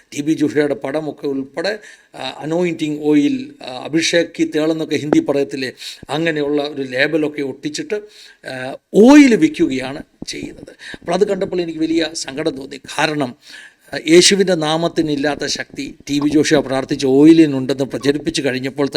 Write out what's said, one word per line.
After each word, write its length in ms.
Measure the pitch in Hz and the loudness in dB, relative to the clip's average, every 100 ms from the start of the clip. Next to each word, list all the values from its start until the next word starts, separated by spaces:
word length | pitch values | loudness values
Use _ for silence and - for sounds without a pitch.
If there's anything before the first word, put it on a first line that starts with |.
| _ | _
ടി 80 | 143 | -6
ബി 120 | 143 | -2
ജോഷുവയുടെ 420 | 147 147 135 147 135 | 0 0 0 0 -2
പടമൊക്കെ 520 | 135 151 151 - 147 | -6 -6 -6 -8 -6
ഉൾപ്പെടെ, 520 | 139 135 165 185 214 - - _ 147 | -6 -6 -6 -6 -6 -12 -20 _ -14
ആ, 60 | 131 - | -12 -10
അനോയിൻറ്റിങ് 600 | 147 165 180 156 156 147 | -4 -2 -2 -2 -4 -2
ഓയിൽ, 520 | 151 151 143 131 127 - | 2 4 4 0 -6 -16
ആ, 80 | 127 127 | -16 -12
അഭിഷേക് 460 | 127 160 160 170 165 - | -6 -2 0 0 0 -2
കി 40 | |
തേൾ 280 | 160 156 156 | -2 0 -2
എന്നൊക്കെ 240 | 160 147 143 | -2 -4 -4
ഹിന്ദി 240 | 147 156 | 0 0
പറയത്തില്ലേ, 520 | 160 143 139 139 127 - - - - | 2 0 -2 -6 -8 -10 -16 -16 -8
അങ്ങനെയുള്ള 520 | 147 165 151 143 147 | -4 -2 -2 -2 -2
ഒരു 220 | 143 139 | -4 -8
ലേബലൊക്കെ 580 | 131 123 151 156 151 147 | -6 -2 0 0 -2 -4
ഒട്ടിച്ചിട്ട്, 600 | 135 131 156 151 - 208 208 - - _ - | -8 -8 -10 -10 -8 -8 -10 -20 -20 _ -14
ആ, 300 | 131 131 143 _ | -10 -10 -12 _
ഓയിൽ 420 | 185 233 294 277 208 | 6 10 10 8 6
വിൽക്കുകയാണ് 680 | 156 156 151 131 131 143 - _ - | 2 2 -2 -2 -6 -10 -16 _ -14
ചെയ്യുന്നത്. 440 | - - - - - - - | -12 -12 -14 -20 -20 -20 -12
അപ്പോൾ 120 | - | -4
അത് 140 | 180 202 | 0 0
കണ്ടപ്പോൾ 340 | 190 190 180 | 0 -2 -4
എനിക്ക് 180 | 170 156 | -4 -4
വലിയ 300 | 160 165 156 | -2 0 -2
സങ്കടം 440 | 165 - 135 156 135 | -6 -10 -6 -6 -6
തോന്നി. 200 | 135 135 | -10 -16
കാരണം, 580 | - - 156 151 127 120 - - - _ _ | -10 -4 -2 -2 -4 -8 -20 -20 -20 _ _
ആ, 40 | 143 156 | -8 4
യേശുവിൻ്റെ 460 | 175 175 196 190 170 | 6 6 4 2 0
നാമത്തിനില്ലാത്ത 880 | 151 160 165 165 156 143 147 143 143 | 0 0 0 -2 -2 -2 -2 -4 -6
ശക്തി 500 | - 127 - 135 - - | -8 -10 -12 -12 -12 -6
ടി 100 | 143 | -2
വി 100 | 147 | 2
ജോഷുവ 300 | 156 143 151 | 2 4 2
പ്രാർത്ഥിച്ച 460 | 131 135 131 139 135 | 2 -4 -4 -2 2
ഓയിലിനുണ്ടെന്ന് 800 | 135 151 165 156 135 131 135 | 6 8 8 6 2 -4 -4
പ്രചരിപ്പിച്ച് 580 | 135 120 135 147 151 160 | -4 -2 -2 -2 -4 -4
കഴിഞ്ഞപ്പോൾ 480 | 135 127 131 123 139 | -2 -4 -4 -4 -2